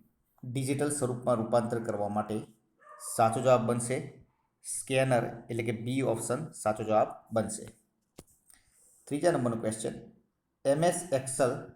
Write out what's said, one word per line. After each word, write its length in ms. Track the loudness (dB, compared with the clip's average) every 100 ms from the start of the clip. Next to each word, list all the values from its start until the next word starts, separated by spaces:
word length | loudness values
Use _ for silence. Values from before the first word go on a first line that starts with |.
| _ _ _ _
ડિજિટલ 460 | -8 -2 0 0 0
સ્વરૂપમાં 460 | 0 -2 0 0 0
રૂપાંતર 480 | 2 2 2 -2
કરવા 240 | -4 -2 -2
માટે 380 | -2 -2 -4 -8 _ _ _ -20 -16 -4 2
સાચો 240 | 2 4
જવાબ 260 | 4 4 4
બનશે 580 | -2 -2 -4 -6 -14 -20 _ _ _
સ્કેનર, 600 | -10 -8 0 2 4 4 2 -6 -6
એટલે 120 | -4
કે 100 | -2
બી 300 | -4 -2 0
ઓપ્શન 500 | 0 0 -2 -4 -6
સાચો 300 | -4 -2 0
જવાબ 260 | 2 4 4 -2 -4
બનશે. 360 | -2 0 -4 -12 -18 _ _ _ -20 -20 _ _ -20 _ _ _ _
ત્રીજા 260 | -6 0 2
નંબરનો 240 | 2 2 0
ક્વેશ્ચન, 540 | -2 -4 -6 -8 -14 -20 _ _ _ _
એમ 200 | 0 4
એસ 200 | 2 0 0
Excel 440 | -2 -2 0 2 0 -8